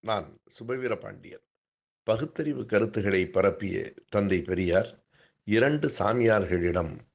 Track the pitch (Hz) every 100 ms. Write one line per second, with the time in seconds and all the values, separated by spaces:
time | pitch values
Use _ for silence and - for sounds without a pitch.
0 | 110 107 85 - _ - 113 127 127 110
1 | - - - - _ _ _ _ _ _
2 | - 110 131 - 151 135 113 104 110 110
3 | 101 95 92 95 98 - 101 92 - -
4 | _ 104 101 95 85 92 90 87 - -
5 | _ _ _ _ - 107 135 151 151 -
6 | 101 120 113 107 92 90 87 87 80 -
7 | -